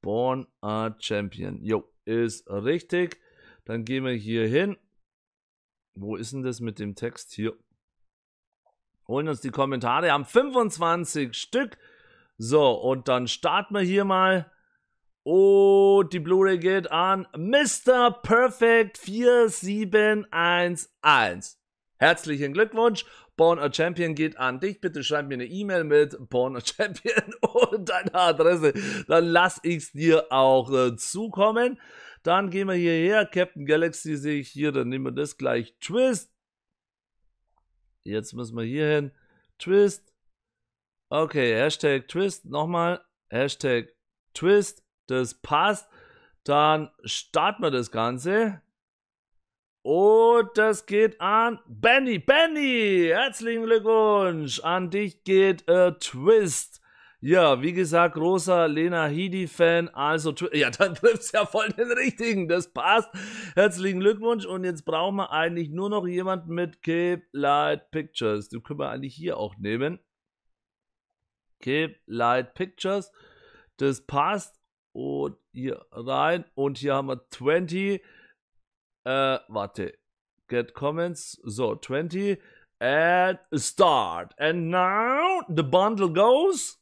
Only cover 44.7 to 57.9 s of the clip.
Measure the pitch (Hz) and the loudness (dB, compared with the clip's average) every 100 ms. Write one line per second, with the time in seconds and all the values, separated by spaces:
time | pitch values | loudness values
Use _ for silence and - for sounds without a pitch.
44.7 | - _ _ _ 127 127 - - 151 190 | -10 _ _ _ -4 -4 -8 -2 2 2
45.7 | 196 - _ _ _ _ _ - 143 151 | 0 -6 _ _ _ _ _ 0 2 4
46.7 | 156 151 _ - - - 160 170 208 160 | 2 -2 _ -10 -10 -4 0 0 0 -2
47.7 | 131 117 113 113 127 151 202 226 185 _ | -2 -4 -4 -4 -4 -2 0 0 -4 _
48.7 | _ _ _ _ _ _ _ _ _ _ | _ _ _ _ _ _ _ _ _ _
49.7 | _ 123 160 202 220 226 233 233 214 220 | _ -2 2 6 6 6 4 2 2 2
50.7 | 208 - 202 220 - 180 220 233 226 _ | 0 -2 2 2 0 0 2 0 -4 _
51.7 | 110 226 254 262 208 - 285 330 302 277 | -2 2 2 2 -4 2 2 2 0 0
52.7 | 247 214 185 170 175 269 - 226 226 226 | 0 2 2 2 2 0 -4 -6 -4 2
53.7 | 226 214 220 214 208 190 165 147 - 160 | 2 4 4 4 4 2 -2 -6 -6 -2
54.7 | 180 180 196 208 - - 190 196 180 - | -2 -2 -4 -4 -8 0 4 4 2 2
55.7 | 180 180 160 - 127 156 226 190 - - | 4 4 2 -10 -2 4 6 4 -4 -8
56.7 | - _ _ _ _ 127 185 160 127 147 | -16 _ _ _ _ 2 4 6 4 0
57.7 | 175 175 | -2 0